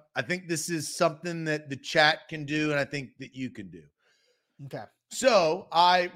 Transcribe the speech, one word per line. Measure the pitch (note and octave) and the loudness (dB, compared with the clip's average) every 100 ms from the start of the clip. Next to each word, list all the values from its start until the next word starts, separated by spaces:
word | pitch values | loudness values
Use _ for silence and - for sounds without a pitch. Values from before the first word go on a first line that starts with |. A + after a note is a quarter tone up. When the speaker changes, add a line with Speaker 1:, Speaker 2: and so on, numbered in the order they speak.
| _ - | _ -8
Speaker 1:
I | |
think | B2 F3+ F3 | -4 -6 -4
this | D#3+ E3 | -6 -4
is | E3 - - | -6 -6 0
something | E3+ D3+ F3 E3+ D#3 | 0 0 -8 -6 -4
that | D3+ D3+ | -4 -6
the | C3+ | -12
chat | - E3 D3+ D#3+ - | -4 2 4 2 -6
can | D#3+ C#3+ | -12 -6
do, | D3+ D3+ | -2 -2
and | D3 | -2
I | C#3 | -2
think | C#3+ B2 _ | -6 -12 _
that | C3 C3 | -16 -10
you | C3 | -10
can | B2+ F#2+ | -10 -16
do. | E2+ D2 _ _ _ _ _ _ _ C#3 | -16 -20 _ _ _ _ _ _ _ -14
Speaker 2:
Okay. | C#3 G#2 _ _ | -14 -14 _ _
Speaker 1:
So | - C4 G#3+ D#3+ F3 - | 0 4 6 4 0 0
I | E3 F3 F3+ F3 | 4 6 6 2